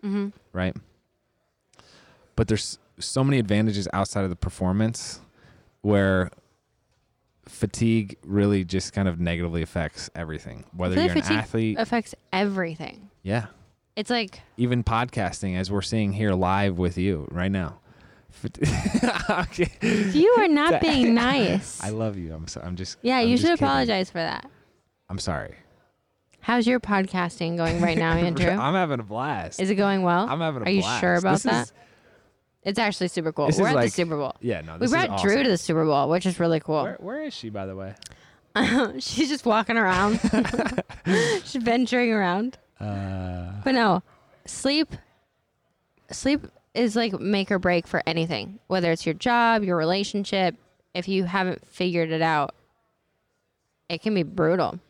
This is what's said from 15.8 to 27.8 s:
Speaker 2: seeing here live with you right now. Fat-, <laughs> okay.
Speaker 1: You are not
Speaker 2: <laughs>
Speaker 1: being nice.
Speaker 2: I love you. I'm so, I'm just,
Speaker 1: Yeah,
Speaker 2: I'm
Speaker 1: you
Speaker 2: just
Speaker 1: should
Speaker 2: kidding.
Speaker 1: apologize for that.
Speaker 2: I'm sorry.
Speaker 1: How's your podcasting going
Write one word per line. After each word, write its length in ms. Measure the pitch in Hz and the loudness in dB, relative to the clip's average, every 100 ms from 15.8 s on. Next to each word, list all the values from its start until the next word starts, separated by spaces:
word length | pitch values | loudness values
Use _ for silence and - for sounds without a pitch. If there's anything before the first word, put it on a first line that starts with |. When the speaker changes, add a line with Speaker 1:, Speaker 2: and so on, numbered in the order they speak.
Speaker 2:
seeing 300 | 92 110 104 | -2 -2 0
here 200 | 98 107 | 0 0
live 460 | 92 90 98 101 87 | 2 2 2 0 0
with 180 | 90 87 | -2 0
you 300 | 95 85 71 | -2 -2 -4
right 200 | 85 92 | -4 -2
now. 280 | 98 82 - _ - - - _ | -2 -4 -10 _ -20 -20 -20 _
Fat-, 1000 | - - - 147 - - - 240 202 - | -14 -14 -4 -2 0 0 2 2 0 0
<laughs> 200 | 185 175 | 0 0
okay. 200 | - 170 - 220 214 202 | -2 -2 0 0 2 2
Speaker 1:
You 220 | 233 381 480 | 6 6 8
are 100 | 403 | 6
not 320 | 294 302 330 | 4 4 4
Speaker 2:
<laughs> 0 | |
Speaker 1:
being 340 | 330 294 240 | 4 4 6
nice. 680 | 233 240 277 208 185 - - | 6 4 2 2 0 -2 -8
Speaker 2:
I 80 | - | -6
love 260 | 110 110 98 | -2 -2 -2
you. 160 | 85 | -8
I'm 160 | 80 80 | -8 -10
so, 140 | - | -10
I'm 120 | 87 87 | -8 -8
just, 200 | 95 - | -8 -4
Speaker 1:
Yeah, 160 | 233 254 | -2 2
Speaker 2:
I'm 100 | 233 | 4
Speaker 1:
you 60 | |
Speaker 2:
just 80 | 247 | 4
Speaker 1:
should 160 | 311 339 | 4 2
Speaker 2:
kidding. 80 | 277 | 2
Speaker 1:
apologize 420 | 277 247 202 185 | 2 0 0 -2
for 80 | 175 | -4
that. 300 | 165 - 269 _ _ _ _ _ _ | -6 -6 -12 _ _ _ _ _ _
Speaker 2:
I'm 80 | 95 | -8
sorry. 360 | - 76 50 - _ _ _ _ _ _ _ _ | -4 -4 -6 -16 _ _ _ _ _ _ _ _
Speaker 1:
How's 260 | - 240 233 | -2 2 4
your 140 | 247 | 2
podcasting 760 | - 202 190 190 175 - 165 170 | 2 0 0 -2 -4 -4 -4 0
going 220 | 165 170 | 0 2